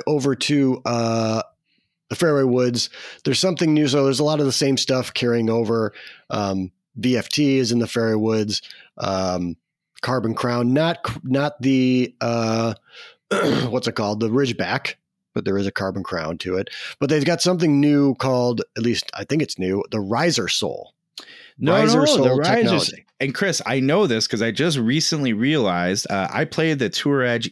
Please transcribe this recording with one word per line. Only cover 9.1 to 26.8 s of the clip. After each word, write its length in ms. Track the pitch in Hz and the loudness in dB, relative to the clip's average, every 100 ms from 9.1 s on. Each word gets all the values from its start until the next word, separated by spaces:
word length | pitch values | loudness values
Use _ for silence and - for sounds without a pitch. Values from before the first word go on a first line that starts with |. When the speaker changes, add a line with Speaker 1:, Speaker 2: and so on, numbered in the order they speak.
| 95 92 90 87 82 _ _ _ - | -2 -2 -2 -4 -8 _ _ _ -8
Speaker 1:
carbon 320 | - 127 113 110 | -4 -2 -2 -2
crown, 380 | 123 120 120 | -2 0 2
not 260 | 139 165 170 - | 2 0 -2 -6
c-, 120 | - | -6
not 380 | 127 131 147 - | -2 0 -2 -2
the, 520 | 131 131 127 127 123 - | 0 2 4 2 0 -2
uh, 520 | 117 117 113 113 113 104 _ - - - - | -2 0 0 0 -2 -4 _ -20 -20 -20 -4
<clears throat> 0 | 190 214 - 123 | -2 0 0 0
what's 180 | 120 117 | -2 -2
it 80 | 117 | -2
called? 240 | 104 104 | -2 0
The 100 | 113 | 0
Ridgeback, 640 | 127 135 - 87 135 - - _ _ _ | 0 0 -2 -4 -4 -6 -10 _ _ _
but 120 | - 110 | -6 -2
there 120 | 98 | -2
is 80 | 98 | -2
a 60 | |
carbon 320 | - 95 95 | -4 -4 -6
crown 340 | 90 87 80 85 | -6 -6 -6 -6
to 180 | 90 92 | -4 -4
it. 120 | - - - - | -6 -10 -14 -4
But 100 | 139 | 0
they've 140 | 156 | 0
got 180 | 143 165 | 0 0
something 380 | 175 180 165 143 | 0 2 2 4
new 340 | 147 143 139 117 | 4 4 4 2
called, 460 | 131 127 123 117 - 117 | 0 2 2 0 -6 -2
at 80 | |
least 260 | 120 110 - | -2 -2 -6
I 100 | - | -10
think 180 | 101 156 | -4 -2
it's 160 | - - | -2 -2
new, 280 | 92 98 - | -2 -2 -2
the 120 | 110 | -6
Riser 480 | 98 117 170 147 87 | -2 0 0 0 -2
Sole. 440 | - 85 - - _ _ - - - - - | -2 -4 -6 -12 _ _ -20 -20 -20 -20 -4
Speaker 2:
No, 160 | 143 | 2
Speaker 1:
Riser 260 | 190 220 240 | 4 4 4
Speaker 2:
no, 40 | |
no, 140 | 302 262 | 4 4
the 60 | |
Speaker 1:
Sole 140 | 131 131 | 4 2
Speaker 2:
Riser 180 | 165 233 | 2 2
Speaker 1:
technology. 500 | 214 175 - - - - | 2 2 -2 -8 -16 -6
Speaker 2:
and 120 | 135 - | -6 -2
Chris, 260 | 196 - - | -2 -2 -2
I 140 | 135 | 0
know 260 | 131 185 185 | 2 2 2
this 200 | 110 - | 0 -2
'cause 140 | 113 | -2
I 100 | 113 | -2
just 260 | 104 165 143 | 0 0 0
recently 540 | 113 151 - 156 131 | 0 0 0 0 0
realized, 760 | 107 131 156 101 87 90 98 - | 0 0 2 2 0 0 -2 -2
uh, 180 | 98 90 | -4 -2
I 140 | 120 | -2
played 360 | 156 - 160 | -2 0 0
the 100 | 143 | 0